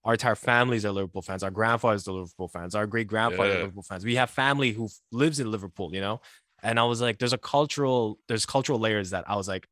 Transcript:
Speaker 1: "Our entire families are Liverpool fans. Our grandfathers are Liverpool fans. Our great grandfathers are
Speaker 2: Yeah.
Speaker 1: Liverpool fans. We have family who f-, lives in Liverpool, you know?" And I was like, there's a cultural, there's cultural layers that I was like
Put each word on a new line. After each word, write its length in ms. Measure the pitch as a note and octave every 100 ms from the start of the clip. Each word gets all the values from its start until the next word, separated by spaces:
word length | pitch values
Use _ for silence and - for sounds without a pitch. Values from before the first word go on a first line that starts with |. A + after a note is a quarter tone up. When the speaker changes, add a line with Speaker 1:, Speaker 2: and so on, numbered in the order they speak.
| A2
Speaker 1:
"Our 80 |
entire 220 | A#2 B2 G#2+
families 500 | - A#2+ B2 A#2 G#2
are 60 |
Liverpool 300 | G2 F#2+ F#2+
fans. 220 | F2 F#2+
Our 80 | G2
grandfathers 560 | F#2+ A2+ A#2 A#2+ G#2 G2
are 60 |
Liverpool 340 | F#2+ F2 - F2+
fans. 280 | F2 F2+ G#2
Our 120 | G#2
great 200 | A2+ G#2+
grandfathers 480 | G#2+ A#2 F#2 G2 F#2+
are 20 |
Speaker 2:
Yeah. 80 | F#2+
Speaker 1:
Liverpool 180 | G2
fans. 220 | F2+ F#2 G#2+
We 100 | B2
have 140 | B2
family 400 | - C3+ C#3 C3
who 140 | G#2+ A2
f-, 140 | - _
lives 280 | A#2 D3+ C#3
in 120 | A#2
Liverpool, 420 | G#2+ F#2+ - F2
you 80 | F#2
know?" 200 | G2 A#2 - - _ _
And 160 | G#2+ A#2
I 40 | A#2+
was 160 | A#2
like, 180 | A#2+ G#2
there's 140 | B2
a 40 | B2+
cultural, 840 | - C#3+ D3+ - C3+ B2+ A2 - -
there's 180 | A2 -
cultural 320 | C3+ B2+ B2
layers 320 | A2 G#2+ F#2
that 180 | F#2 -
I 60 | G#2
was 120 | F#2+
like 180 | F#2 _